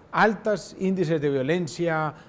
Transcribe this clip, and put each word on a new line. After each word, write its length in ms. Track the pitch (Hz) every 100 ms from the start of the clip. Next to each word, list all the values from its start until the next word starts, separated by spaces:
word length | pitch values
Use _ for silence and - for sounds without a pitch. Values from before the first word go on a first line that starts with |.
| -
altos 640 | 165 208 202 220 202 - -
índices 400 | 190 190 160 160
de 100 | 143
violencia, 840 | 139 131 180 170 - 170 160 156 -